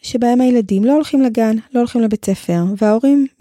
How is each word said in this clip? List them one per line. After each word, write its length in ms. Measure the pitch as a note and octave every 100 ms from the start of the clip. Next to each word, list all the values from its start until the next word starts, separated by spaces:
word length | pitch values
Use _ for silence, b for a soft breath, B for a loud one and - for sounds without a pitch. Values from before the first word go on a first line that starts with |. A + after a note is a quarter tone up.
שבהם 400 | - B3 A#3+ B3
הילדים 420 | B3+ A#3+ G3 G3
לא 100 | A3+
הולכים 280 | D4 D4+ C#4
לגן, 340 | B3+ A3+ A3 A3 -
לא 60 | B3
הולכים 220 | A#3+ A#3+
לבית 240 | A3+ G#3 -
ספר, 380 | F#3+ - E3+ F3+ G3+
וההורים 460 | G#3+ A3 - C#4+ C4+ -